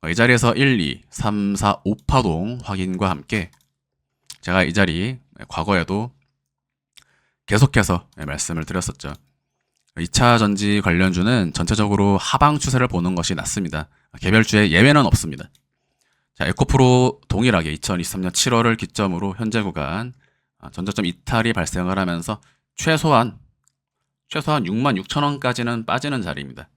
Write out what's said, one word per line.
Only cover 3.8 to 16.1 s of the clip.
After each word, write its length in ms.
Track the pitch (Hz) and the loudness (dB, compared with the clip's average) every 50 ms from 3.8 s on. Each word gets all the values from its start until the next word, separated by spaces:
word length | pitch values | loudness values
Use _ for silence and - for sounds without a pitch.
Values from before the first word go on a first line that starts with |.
| _ _ _ _ _ _ _ _ _ _ - _ | _ _ _ _ _ _ _ _ _ _ -20 _
제가 220 | _ - 87 95 90 | _ -2 0 2 2
이 100 | 76 85 | 2 2
자리 460 | 101 98 87 78 82 92 117 131 123 _ _ _ _ - - | 0 0 0 0 -2 -4 -6 -6 -10 _ _ _ _ -20 -12
과거에도 640 | - - 80 92 101 92 85 76 95 101 110 123 - _ _ _ _ _ _ _ _ _ _ _ _ _ _ _ _ - _ _ _ _ _ _ _ _ _ | -8 -8 -2 0 0 0 0 -2 -4 -4 -4 -6 -10 _ _ _ _ _ _ _ _ _ _ _ _ _ _ _ _ -20 _ _ _ _ _ _ _ _ _
계속해서 640 | - 107 107 131 135 - 123 101 - 92 85 - _ _ - 76 | 0 4 4 4 6 6 2 2 2 0 -2 -2 _ _ -12 -10
말씀을 400 | 71 69 73 - - 85 82 78 | -8 -6 -6 -6 -6 -6 -6 -6
드렸었죠. 480 | - - 90 87 - - _ - 71 71 - _ _ _ _ _ _ _ _ _ _ _ _ _ _ _ - | -4 -4 -6 -4 -6 -8 _ -12 -14 -14 -14 _ _ _ _ _ _ _ _ _ _ _ _ _ _ _ -8
이 80 | 82 87 | -8 -4
차 300 | - - 127 120 120 117 | 0 2 4 4 6 4
전지 420 | 110 101 104 95 101 104 104 104 | 4 2 2 0 0 0 0 2
관련주는 720 | 95 98 85 87 95 95 92 87 90 107 127 120 95 85 - | 2 2 2 4 2 2 2 0 0 2 2 0 0 -2 -2
전체적으로 640 | - 90 87 117 107 107 101 101 98 101 101 101 98 | -4 -2 -2 0 0 2 2 2 2 2 2 2 2
하방 400 | - - - 135 147 147 147 147 | 0 -2 0 2 2 2 2 0
추세를 280 | - - 127 131 123 120 | -2 0 0 0 0 0
보는 280 | - 90 87 90 92 | 0 -2 -2 -2 -2
것이 180 | 87 82 - 92 | -2 -4 -4 -4
낫습니다. 560 | 78 - - - - 95 82 78 78 76 - _ _ _ _ _ - | -4 -6 -6 -6 -6 -6 -4 -6 -8 -10 -10 _ _ _ _ _ -8
개별주의 500 | - 92 98 110 110 - - 107 104 98 | -2 2 4 4 4 4 4 4 4 6
예외는 360 | 78 85 107 135 143 151 135 101 | 6 6 8 8 8 6 4 4
없습니다. 420 | - - - 82 71 67 - - _ _ _ _ _ _ _ _ _ _ _ _ | 2 0 0 -2 -8 -10 -14 -18 _ _ _ _ _ _ _ _ _ _ _ _